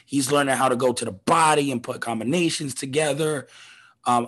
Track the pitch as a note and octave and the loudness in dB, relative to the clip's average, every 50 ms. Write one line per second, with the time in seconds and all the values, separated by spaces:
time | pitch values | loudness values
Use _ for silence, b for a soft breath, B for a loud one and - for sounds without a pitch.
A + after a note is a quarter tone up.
0 | B _ C3+ C#3+ C3 B2 D3 C#3+ C#3 C3+ C3 A#2+ C3+ C3 B2 A#2 C3 B2 A#2+ - | B _ -2 -2 0 2 2 2 2 2 2 2 2 2 2 2 2 0 0 -2
1 | A#2+ A2+ F#2 - _ - E3 E3 D#3+ D#3 D3+ D3 C#3+ C#3 C3 A#2+ - C3 A#2+ - | -6 -8 -10 -6 _ 2 2 4 4 4 4 4 2 0 -2 -4 -6 -8 -10 -8
2 | - B2 A2+ A2 A2 A#2+ D#3+ F3+ E3+ D#3+ - - D#3 C3+ B2+ - C#3+ C3+ C3 D3+ | -6 -6 -6 -4 -2 -2 0 0 0 0 -2 -4 -6 -8 -8 -8 -8 -4 -2 -2
3 | D#3 D3 C#3 D3 D#3+ D#3 D3+ C3+ - B B B B B B B B B B B | 0 0 0 -2 -2 -2 -2 -4 -8 B B B B B B B B B B B
4 | _ B2 B2 A#2+ A#2 | _ 2 2 2 2